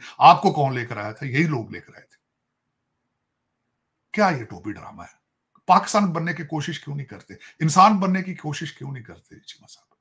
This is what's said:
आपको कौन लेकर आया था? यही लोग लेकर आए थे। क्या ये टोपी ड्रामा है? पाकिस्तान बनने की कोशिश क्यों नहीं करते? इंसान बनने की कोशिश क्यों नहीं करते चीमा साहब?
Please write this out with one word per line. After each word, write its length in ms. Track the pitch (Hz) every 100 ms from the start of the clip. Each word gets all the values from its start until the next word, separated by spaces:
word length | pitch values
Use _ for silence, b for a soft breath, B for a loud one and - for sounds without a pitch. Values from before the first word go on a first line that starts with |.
| B -
आपको 320 | 139 156 196
कौन 240 | 151 139 127
लेकर 220 | 117 107
आया 160 | 104
था? 120 | 110 139
यही 180 | 127
लोग 280 | 165 139 107
लेकर 240 | 87 - -
आए 60 |
थे। 160 | - _ _ _ _ _ _ _ _ _ _ _ _ _ _ _ _ _ _ _ _
क्या 160 | - 202
ये 160 | 147 110
टोपी 260 | 92 107
ड्रामा 320 | 101 - -
है? 100 | 85 _ _ _ _ _ -
पाकिस्तान 400 | 180 - 208 202
बनने 260 | 165 170
की 120 | 170 151
कोशिश 380 | 156 147 151
क्यों 120 | - 143
नहीं 120 | 135
करते? 300 | 95 - 104 B -
इंसान 380 | 156 160 196 208
बनने 220 | 190 185
की 120 | 185 180
कोशिश 420 | 151 143 151 -
क्यों 140 | 135
नहीं 120 | 135
करते 360 | 113 82 _ 78
चीमा 280 | - - -
साहब? 220 | - _ _